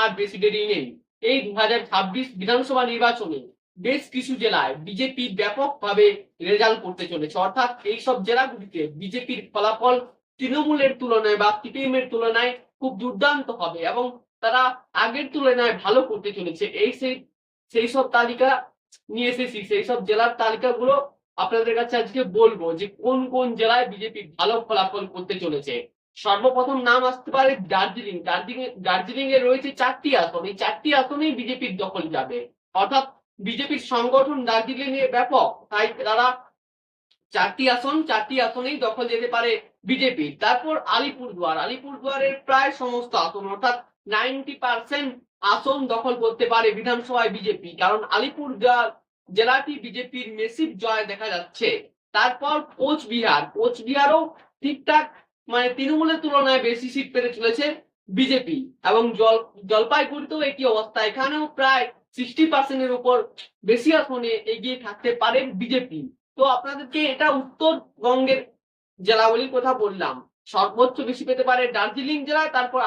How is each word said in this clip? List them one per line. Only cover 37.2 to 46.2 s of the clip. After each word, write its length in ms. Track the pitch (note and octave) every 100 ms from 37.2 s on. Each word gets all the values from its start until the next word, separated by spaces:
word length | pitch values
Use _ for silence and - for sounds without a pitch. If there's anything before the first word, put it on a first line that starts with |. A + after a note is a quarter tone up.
| _
চারটি 300 | G3+ F#3+ - C4 B3
আসন, 200 | C4+ D#4 D4+
চারটি 280 | - - C4 A3+
আসনেই 320 | B3 B3+ D4 A#3
দখল 180 | A3 A#3+
যেতে 160 | A#3 A#3+
পারে 160 | A#3 A#3 A3 - _ F#3+
বিজেপি। 360 | C4 C4 D#3+ D3 -
তারপর 300 | A3 B3 D#4 D#4 - A3+
আলিপুরদুয়ার, 600 | C#4 - B3 F3 E3+ D#3+
আলিপুরদুয়ারের 720 | A3 C4 C#4 C4 C4 C4+ C4+ C4+ -
প্রায় 260 | C4 C4+ -
সমস্ত 300 | B3 A#3+ A#3+ G3+ E3
আসন, 180 | G3+ G3
অর্থাৎ 220 | G3 B3 B3 - _ -
নাইনটি 400 | G#3+ B3 C4+ C4+ C4+
পার্সেন্ট 460 | B3 A#3 - C#4+ C4+ A#3+ _ _ G3+
আসন 240 | A3+ C#4 C#4 C4
দখল 220 | A3+ B3+ A#3+